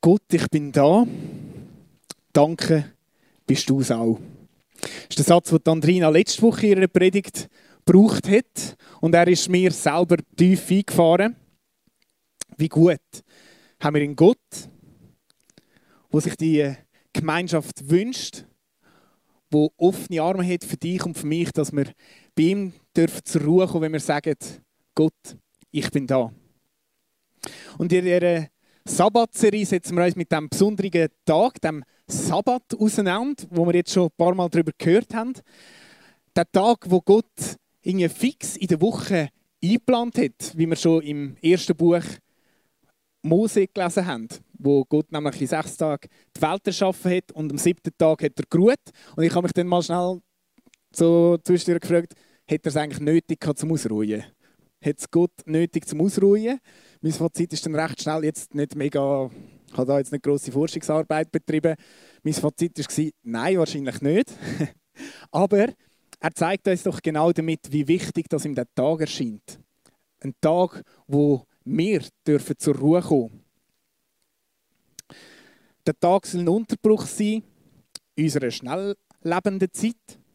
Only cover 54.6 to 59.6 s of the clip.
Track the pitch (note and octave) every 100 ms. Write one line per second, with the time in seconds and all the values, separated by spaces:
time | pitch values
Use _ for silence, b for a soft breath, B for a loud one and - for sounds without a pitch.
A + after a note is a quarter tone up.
54.6 | _ _ - D3 - E3+ F3 _ - D#3
55.6 | E3+ F3 - D3+ F#3+ G3 G3 G3+ A3 C4
56.6 | b b b b D#3 D#3+ D#3+ - E3+ D3+
57.6 | E3 D3+ D#3+ C3 - D#3 D3+ D#3 - D3
58.6 | C#3+ D3+ C#3+ C#3+ C#3 C#3 C3 B B B